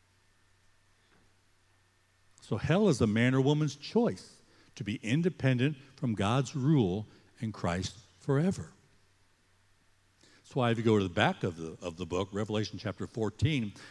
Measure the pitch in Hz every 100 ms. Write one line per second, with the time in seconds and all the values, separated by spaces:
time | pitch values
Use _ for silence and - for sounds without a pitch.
0 | _ _ _ _ _ _ _ _ _ _
1 | _ _ _ _ _ _ _ _ _ _
2 | _ _ _ _ - 113 - 180 208 120
3 | 113 110 123 131 135 151 151 - - 220
4 | 220 95 - - _ _ _ - 101 -
5 | 107 143 175 - 131 123 139 147 - -
6 | 123 101 98 131 139 147 135 151 92 101
7 | 107 - _ - 113 - 87 90 92 -
8 | - _ - 139 185 - - - _ _
9 | _ _ _ _ _ _ _ _ _ _
10 | _ _ _ _ - 139 120 117 113 107
11 | 92 85 143 190 95 82 80 - 90 82
12 | 85 87 95 98 110 107 104 95 104 -
13 | 92 117 104 - 160 143 104 - -